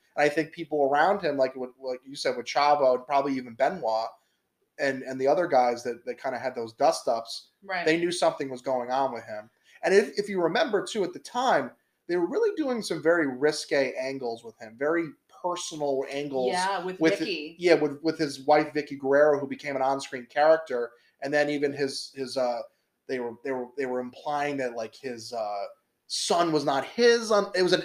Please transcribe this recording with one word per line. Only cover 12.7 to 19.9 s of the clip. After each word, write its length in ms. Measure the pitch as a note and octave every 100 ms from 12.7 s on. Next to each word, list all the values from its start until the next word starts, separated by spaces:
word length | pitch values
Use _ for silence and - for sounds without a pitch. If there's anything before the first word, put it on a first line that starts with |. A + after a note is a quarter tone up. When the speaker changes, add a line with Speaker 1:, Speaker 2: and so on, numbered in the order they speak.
| A#3+
Speaker 1:
some 200 | F#3+ E3
very 260 | D3+ E3+ C#3+
risque 640 | B2+ D3+ D#3 - D3 B2+ -
angles 480 | C3 C3+ A#2+ A2+
with 140 | A#2 -
him, 160 | A2+ A2+
very 320 | D3 E3+ D#3+ - _ -
personal 600 | F3+ E3+ - D#3 C#3+ C3+ C3+
angles 420 | C#3 C#3+ C3 B2
Speaker 2:
Yeah, 320 | A#2+ F#3+ F#3+
with 160 | F3+ F#3
Speaker 1:
with 200 | D#3+ D#3+
Speaker 2:
Vicky. 360 | D#3 E3 D3+ E3
Speaker 1:
yeah, 160 | F3 D3+
with, 260 | D3 C#3
with 140 | E3 D#3
his 240 | D3 C3
wife, 300 | C3+ D3+ D3+
Vicky 220 | D3+ D3 C#3
Guerrero, 440 | C3+ C#3 D3+ C#3+
who 80 | C3+
became 280 | C3 D3 C3+
an 60 |
on-screen 440 | C3